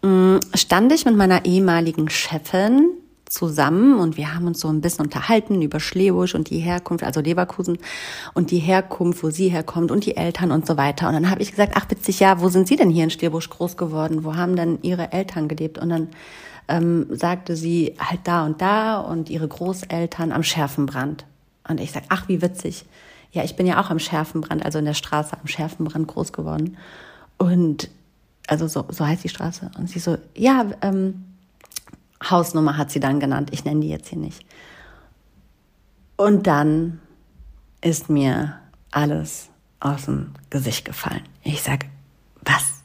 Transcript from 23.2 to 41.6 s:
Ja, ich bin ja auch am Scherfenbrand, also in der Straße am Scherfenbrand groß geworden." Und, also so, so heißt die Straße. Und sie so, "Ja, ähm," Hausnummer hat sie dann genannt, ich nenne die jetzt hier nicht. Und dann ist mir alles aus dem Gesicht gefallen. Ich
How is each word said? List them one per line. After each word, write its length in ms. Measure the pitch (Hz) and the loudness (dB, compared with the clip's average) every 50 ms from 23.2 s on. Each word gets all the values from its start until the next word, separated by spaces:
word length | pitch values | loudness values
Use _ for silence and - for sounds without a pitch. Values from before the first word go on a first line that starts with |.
| - _ | -20 _
Ja, 120 | _ 170 - | _ -4 -4
ich 100 | - - | -4 -2
bin 120 | - 180 | 0 0
ja 140 | 180 165 - | 2 2 2
auch 100 | 196 190 | 0 0
am 100 | 170 160 | -2 -4
Scherfenbrand, 640 | - - 170 156 151 - - 165 151 - 156 156 - | -2 -2 -2 -2 -4 -2 -4 -8 -6 -4 -4 -4 -4
also 160 | 156 156 156 | -2 -2 -2
in 40 | 151 | -2
der 100 | 147 151 | -2 -2
Straße 420 | - - - - 151 156 - - - | -4 -4 -2 -2 -2 -2 -4 -8 -12
am 60 | - | -10
Scherfenbrand 640 | 147 - - 156 165 - - 165 160 - 160 160 151 | -10 -6 -6 -6 -6 -4 -6 -6 -4 -2 -4 -4 -4
groß 240 | - - 160 - | -4 -6 -6 -6
geworden." 440 | - - 156 156 156 156 156 175 185 - - - - - - - - - - _ _ _ | -6 -8 -6 -4 -2 -2 -4 -4 -6 -12 -20 -20 -20 -20 -20 -20 -20 -20 -20 _ _ _
Und, 520 | 190 175 175 180 175 160 147 - - - - _ _ _ _ _ _ _ _ _ _ - | 2 2 4 4 4 2 0 -2 -6 -12 -12 _ _ _ _ _ _ _ _ _ _ -4
also 180 | 151 156 165 | -2 -2 -2
so, 200 | 160 156 143 - - | -4 -4 -6 -6 -6
so 160 | - - 160 | -6 -4 -2
heißt 160 | 147 165 180 | -2 -2 -2
die 60 | - 170 | -4 -10
Straße. 420 | - - - 165 170 - 185 180 - - | -8 -6 -8 -8 -8 -10 -14 -14 -10 -8
Und 100 | - 175 | -10 -8
sie 120 | - 180 | -8 -6
so, 180 | - 175 160 - - - _ | -4 -2 -4 -4 -6 -14 _
"Ja, 320 | - 208 254 269 262 233 202 - - | 2 4 4 4 4 2 0 -4 -4
ähm," 420 | - 196 190 190 190 190 190 185 - - - _ _ _ _ _ - _ - - - - - _ _ _ _ _ - - | -4 -2 0 0 0 -2 -4 -8 -14 -20 -20 _ _ _ _ _ -20 _ -18 -18 -18 -18 -20 _ _ _ _ _ -2 2
Hausnummer 480 | 190 175 170 165 - 160 156 151 151 | 2 2 2 2 0 2 2 2 2
hat 140 | 147 143 139 | 0 -2 -2
sie 100 | - 143 | -2 -2
dann 200 | 135 135 139 143 | 0 0 0 0
genannt, 300 | 143 139 135 139 147 139 | 0 0 -2 -2 -4 -4
ich 120 | - - - | -8 -8 -4
nenne 160 | 147 151 151 | -2 0 0
die 80 | 151 156 | 0 0
jetzt 200 | 151 151 - - | -4 -8 -10 -10
hier 100 | - 170 | -10 -8
nicht. 260 | 151 156 156 - - _ - - - - - - - - - - _ _ _ _ _ _ _ _ _ _ _ _ _ _ _ _ _ _ _ _ _ _ _ | -8 -10 -12 -16 -20 _ -20 -20 -20 -20 -20 -20 -20 -20 -20 -20 _ _ _ _ _ _ _ _ _ _ _ _ _ _ _ _ _ _ _ _ _ _ _
Und 300 | - 202 208 208 196 202 | 2 4 6 6 6 4
dann 540 | 190 151 143 147 151 151 160 165 170 165 160 - _ _ _ _ _ _ _ - - - - _ _ _ _ | 4 2 4 4 4 2 2 0 -2 -6 -10 -16 _ _ _ _ _ _ _ -20 -20 -20 -20 _ _ _ _
ist 300 | - 170 165 - - - | -2 -2 -2 -2 -2 0
mir 480 | 156 143 139 135 - - 143 147 147 - - - _ _ _ _ | 0 2 2 2 0 0 -4 -6 -8 -12 -20 -20 _ _ _ _
alles 580 | - 147 147 147 151 156 156 151 - - - - _ _ _ _ _ _ | -4 -2 0 0 0 -2 -4 -8 -10 -14 -16 -18 _ _ _ _ _ _
aus 260 | - 139 147 139 135 | -4 -4 -4 -4 -4
dem 280 | 143 139 139 131 - - - - _ | -4 -4 -4 -4 -8 -14 -20 -18 _
Gesicht 340 | - 143 131 - - - - | -6 -4 -4 -2 -4 -6 -8
gefallen. 380 | - - - - - - - - - - _ | -10 -12 -8 -8 -8 -8 -8 -12 -12 -20 _
Ich 200 | _ - 151 143 | _ -6 -6 -4